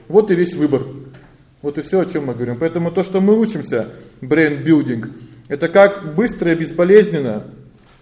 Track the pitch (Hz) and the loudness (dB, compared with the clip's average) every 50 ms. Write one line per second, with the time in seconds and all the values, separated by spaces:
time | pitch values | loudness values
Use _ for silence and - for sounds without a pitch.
0 | - - 156 214 208 202 180 170 180 175 - 143 151 143 135 123 127 - - - | -10 2 2 2 4 4 2 0 0 -2 -2 -2 0 0 0 0 -2 -4 -12 -16
1 | - - - - - - - _ _ _ _ _ - 147 143 156 143 - - - | -18 -20 -20 -20 -20 -20 -20 _ _ _ _ _ -10 -8 -8 -8 -8 -2 0 0
2 | 165 - - 156 143 131 120 117 123 120 120 117 165 165 - 175 170 170 170 190 | 0 0 -4 -6 -4 -4 -6 -6 -6 -6 -4 -4 -4 -2 -2 -2 -4 -2 -2 -2
3 | 180 185 190 190 190 208 214 226 220 - - 156 - - 135 117 104 - - - | -4 -2 0 0 2 4 4 4 2 0 -2 -6 -6 -4 -4 -4 -4 -6 -10 -20
4 | - - - - - 127 147 160 160 147 147 135 135 156 165 147 131 123 123 113 | -20 -20 -20 -14 -4 0 2 2 2 2 0 -2 0 2 2 2 2 0 -4 -6
5 | - - - - - - - - - - 143 139 165 160 - 196 196 196 202 - | -6 -10 -12 -16 -20 -20 -20 -20 -12 -10 -6 -4 -4 2 6 6 6 6 4 -2
6 | 165 156 151 170 240 240 - - 180 170 165 165 160 151 - - 175 180 202 214 | -10 -8 -2 -2 -2 -2 -2 -2 -2 0 0 -2 -2 -6 -2 0 2 6 6 6
7 | 202 - 165 151 135 120 104 107 - - - - - - _ _ _ _ _ _ | 6 6 0 -4 -4 -4 -6 -6 -8 -12 -20 -20 -20 -20 _ _ _ _ _ _